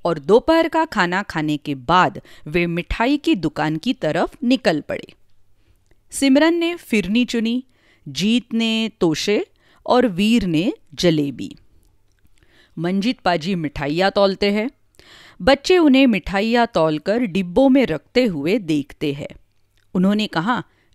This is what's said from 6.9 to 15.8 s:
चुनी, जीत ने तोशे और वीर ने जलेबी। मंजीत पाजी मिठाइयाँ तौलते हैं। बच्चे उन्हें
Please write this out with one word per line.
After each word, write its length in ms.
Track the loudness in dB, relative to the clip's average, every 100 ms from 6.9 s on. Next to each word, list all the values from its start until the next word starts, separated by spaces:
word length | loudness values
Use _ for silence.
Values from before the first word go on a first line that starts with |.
| -2 0 -2
चुनी, 400 | -2 -2 -2 -4 -8 _ _ _ -14
जीत 460 | -4 0 0 -2
ने 360 | -4 -2 -2 -4 -2
तोशे 460 | -2 0 -2 -2 -4 _ _ _ 0
और 200 | 2 2
वीर 380 | 0 2 2
ने 280 | 2 0 -2 -4 _
जलेबी। 600 | -2 0 2 -2 -6 -12 -16 _ _ _ _ _ _ _ _ _ _ _ -8
मंजीत 420 | -4 -2 -2 -2
पाजी 340 | -2 -2 -2
मिठाइयाँ 560 | -4 -4 -6 -4 0 0
तौलते 420 | 2 2 2 -2
हैं। 180 | -2 -4 -8 _ _ -20 -20 -20 -2
बच्चे 360 | 2 2 4
उन्हें 280 | 4